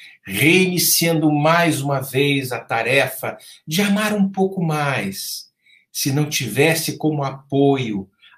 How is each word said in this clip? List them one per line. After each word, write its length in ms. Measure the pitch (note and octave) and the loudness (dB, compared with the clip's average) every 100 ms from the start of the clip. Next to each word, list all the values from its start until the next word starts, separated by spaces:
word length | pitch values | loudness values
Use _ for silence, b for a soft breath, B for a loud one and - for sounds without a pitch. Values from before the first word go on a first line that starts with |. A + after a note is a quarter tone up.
| B B | B B
reiniciando 1080 | - G2 C#3 F3+ F#3 F3+ - - E3 E3 D#3 | -8 0 4 4 2 0 0 2 2 2 2
mais 500 | D3 D3+ E3+ E3+ C3+ | 2 4 4 2 0
uma 180 | C#3 C#3 | -2 -4
vez 520 | - C#3 C#3+ C#3 B2 | -2 0 2 0 -2
a 80 | A#2 | -8
tarefa 800 | - A#2 A2+ C#3 C3 - A#2 - B B - | -4 -4 0 2 0 -2 -8 -10 B B -6
de 140 | D#3+ | -2
amar 320 | G3+ G3+ G#3+ | 0 2 0
um 160 | G#3+ G3 | 0 0
pouco 340 | G3 F#3+ F#3+ | 0 -2 0
mais, 880 | E3 D3+ C#3+ B2+ G2 G2 - - - b b b b | -2 0 0 -2 -4 -8 -10 -12 -14 b b b b
se 220 | - C#3+ | -6 -2
não 160 | C#3 D3 | 0 0
tivesse 640 | - B2 A2 D#3 D#3+ - - | -2 -2 2 2 2 -2 -2
como 280 | D#3 D3+ | -2 -2
apoio 840 | C3+ C3 - C#3 C#3 C3+ A#2+ G2+ F#2+ b b | -4 -8 -4 2 4 2 -2 -6 -10 b b